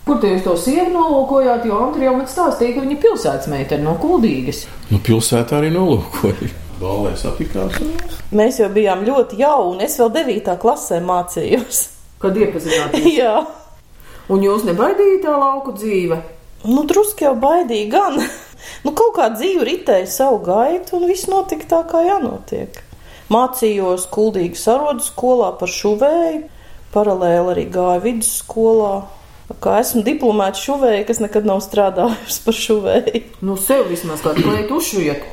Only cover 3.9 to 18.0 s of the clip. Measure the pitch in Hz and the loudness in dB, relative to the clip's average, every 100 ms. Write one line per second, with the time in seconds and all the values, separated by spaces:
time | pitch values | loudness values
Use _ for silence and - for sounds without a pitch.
3.9 | 165 302 349 220 131 131 - - - - | -2 0 2 2 0 -4 -8 -10 -14 -2
4.9 | 101 - 113 - 117 117 147 156 170 190 | -2 2 0 2 0 0 0 0 2 2
5.9 | 120 - - 101 98 - - - - 92 | 0 -2 -2 -2 -2 -6 -8 -12 -8 -6
6.9 | 101 104 - - - 156 98 95 - 311 | -4 -4 -4 -6 -4 -4 -4 -4 -2 -4
7.9 | 330 - - - 208 220 262 202 196 208 | -4 -6 -6 -2 2 2 2 2 4 2
8.9 | 185 208 277 226 202 277 285 180 180 226 | 2 2 2 0 2 2 4 2 -2 -4
9.9 | - 233 226 285 208 208 180 226 - - | 2 2 2 -2 -2 -2 0 0 0 -2
10.9 | 170 175 180 175 - 151 254 - - - | -4 0 -2 -2 -4 0 -2 0 -6 -6
11.9 | - - - 196 190 208 165 - 480 - | -10 -20 -6 -2 0 0 -2 -2 -2 0
12.9 | - 339 302 247 214 - - - - - | 2 2 4 2 2 -2 -10 -20 -20 -20
13.9 | - - - - 196 196 214 214 175 269 | -20 -20 -20 -2 2 2 2 0 0 0
14.9 | 392 403 381 320 294 269 269 277 196 214 | 4 4 4 2 2 0 -2 -6 -6 -2
15.9 | 196 175 165 - - - - 214 262 302 | 0 0 -2 -6 -18 -20 -10 0 0 4
16.9 | 359 415 - 294 247 269 339 311 226 214 | 2 2 2 0 2 4 2 2 -2 0
17.9 | 294 | 2